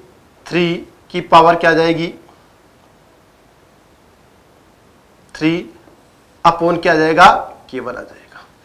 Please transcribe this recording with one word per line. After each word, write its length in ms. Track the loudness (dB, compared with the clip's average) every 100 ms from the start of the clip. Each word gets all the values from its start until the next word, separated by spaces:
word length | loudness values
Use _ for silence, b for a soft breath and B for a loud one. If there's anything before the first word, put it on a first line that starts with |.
| -20 _ _ _ -8
थ्री 180 | -4 -2 -4 -12 _ _
की 100 | -12
power 340 | 2 4 4 2
क्या 140 | 0
आ 40 |
जाएगी, 340 | 0 0 -2 -6 -12 -20 _ _ _ _ _ _ _ _ _ _ _ _ _ _ _ _ _ _ _ _ _ _ _ _ _ _ _ _ _ _
three 180 | -6 -4 -4 -8 -18 _ _ _ _ _ _
upon 380 | -2 0 0 0
क्या 100 | 0
आ 40 | 0
जाएगा, 300 | 2 4 4 4 -4 -16 -16
के 100 | -14
वन 120 | -12
आ 80 | -14
जाएगा। 440 | -16 -20 -20 -20 -20 _